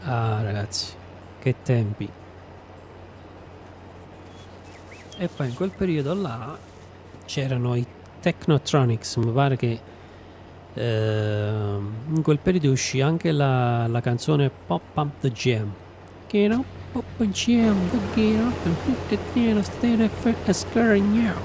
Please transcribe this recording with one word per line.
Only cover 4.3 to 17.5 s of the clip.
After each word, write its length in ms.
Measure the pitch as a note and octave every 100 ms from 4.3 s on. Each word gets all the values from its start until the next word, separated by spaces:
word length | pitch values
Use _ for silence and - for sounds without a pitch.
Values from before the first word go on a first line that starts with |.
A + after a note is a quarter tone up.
| - - - - - - - - G3
E 80 | F3+
poi 220 | - C3+
in 60 | A#2+
quel 160 | F#3+ -
periodo 380 | F#3+ D#3 C#3
là 420 | F#3+ F#3 A2+ A#2+ D#3 - - - - - -
c'erano 500 | - - C3+ B2+ B2
i 100 | B2 B2 - - -
Technotronics, 960 | - E3 - D3 - D#3 B2 A2+ - -
mi 160 | A#2
pare 240 | A#2 C#3 C3
che, 240 | A#2+ A#2 - - - - - - - - -
ehm, 1160 | - A#2 A2 A2 G#2+ G#2+ G#2 G#2 G#2+ G#2 G2+ G2+ A2 C3+
in 80 | D#3+
quel 160 | D#3 D3
periodo 320 | - F#3 D3
uscì 300 | C3 - C3
anche 320 | C3+ E3 E3+
la, 560 | D3+ C#3 B2+ B2 A#2+ A#2
la 120 | A#2
canzone 480 | A#2+ A#2+ - D3+ C#3
Pop 340 | - - F3 -
Pump 200 | - D3 C#3+
the 140 | C#3
Jam. 540 | A#2 B2+ A#2 G#2 G2 - - - - -
Get 220 | G#3+ G#3
up, 140 | A#3 - - -
up 100 | B3 - -
and 120 | A3
jam, 560 | F#3 -